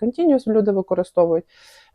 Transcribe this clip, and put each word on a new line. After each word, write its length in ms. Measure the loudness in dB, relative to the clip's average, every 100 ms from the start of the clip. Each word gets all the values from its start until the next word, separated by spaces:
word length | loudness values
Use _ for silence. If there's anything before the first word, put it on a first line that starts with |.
continuous, 460 | -6 -2 2 2 2
люди 240 | 0 0
використовують. 760 | -2 -2 -4 -2 0 0 0 -4 _ -20 -20 _